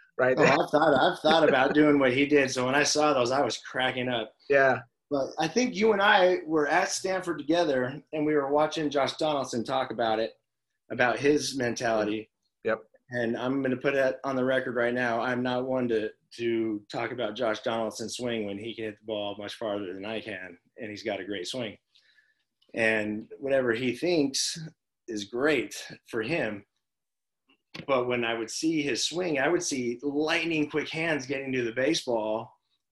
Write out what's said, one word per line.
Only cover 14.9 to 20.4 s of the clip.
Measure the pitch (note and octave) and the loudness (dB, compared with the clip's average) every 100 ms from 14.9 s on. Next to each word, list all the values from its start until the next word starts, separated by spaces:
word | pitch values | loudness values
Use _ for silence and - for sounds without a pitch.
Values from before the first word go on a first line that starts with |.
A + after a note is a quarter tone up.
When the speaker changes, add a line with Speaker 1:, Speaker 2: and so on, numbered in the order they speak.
Speaker 2:
now. | B2 B2 A#2 | 0 0 0
I'm | A#2+ B2 | -2 -2
not | B2 B2 C3 | -2 -2 -2
one | C3 A#2+ | -2 0
to, | A2 G#2+ - _ - | 0 -2 -8 _ -6
to | A#2 A2+ A2 G#2 G#2 | -2 0 -2 -4 -6
talk | C3 A2+ | -6 -6
about | A#2 A2 | -4 -6
Josh | G#2+ A#2 G#2+ | -2 -2 -2
Donaldson's | B2+ A2+ A2 G#2 A2 - | -2 -2 -4 -6 -10 -6
swing | B2 A#2 | -4 -4
when | G2+ G2 | -4 -6
he | A2+ | -10
can | A2 | -8
hit | A2 G#2+ | -10 -10
the | A2 | -8
ball | G#2+ G#2 G2+ | -6 -6 -8
much | G2+ | -12
farther | - A2+ G2+ G2 | -8 -4 -4 -6
than | F#2+ | -8
I | G2+ A2 | -8 -8
can, | A2+ F#2+ | -8 -12